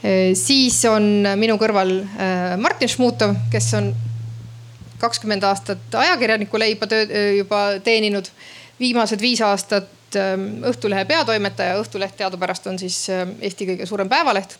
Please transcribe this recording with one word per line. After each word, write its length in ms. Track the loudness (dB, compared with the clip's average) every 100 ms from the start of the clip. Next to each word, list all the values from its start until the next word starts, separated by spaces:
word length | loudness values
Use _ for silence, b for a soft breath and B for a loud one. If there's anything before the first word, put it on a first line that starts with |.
Äh, 300 | 2 4 4 2
siis 440 | 2 4 4 4 4
on 380 | 4 4 4 2 2
minu 180 | 2 2
kõrval, 360 | 2 2 2 0
äh, 540 | -4 -4 -2 0 -2 0
Martin 280 | -2 0 -2
Šmutov, 460 | 2 0 2 0 2 0
kes 220 | 0 0 0
on 120 | 0 -2 -4 -6 -10 -12 -16 -18 -20 -20 -20 -4
kakskümmend 420 | -2 -2 -2 0
aastat 520 | 2 0 -2 -8 -4 2
ajakirjaniku 640 | 2 4 2 0 0 0
leiba 280 | 0 0 0
töö-, 180 | 0 0
äh, 220 | 0 2 2
juba 260 | 2 0 0 0
teeninud. 460 | 2 2 2 -2 -4 -16 B B B _
Viimased 420 | 0 2 0 0
viis 200 | 0 2 2
aastat, 440 | 0 0 -2 -2 -20 _ -2
ähm, 480 | -2 -2 -4 -4 -4
Õhtulehe 400 | -2 -2 -2 0
peatoimetaja. 760 | 0 2 0 0 -2 -2 -2
Õhtuleht 360 | -4 -6 -8 -4
teadupärast 500 | -6 -4 -6 -6 -6
on 120 | -8
siis, 240 | -6 -6 -4
äh, 180 | -4 -4 -6
Eesti 260 | -8 -6 -6
kõige 160 | -6 -6
suurem 240 | -4 0
päevaleht. 480 | 2 2 0 -2 -16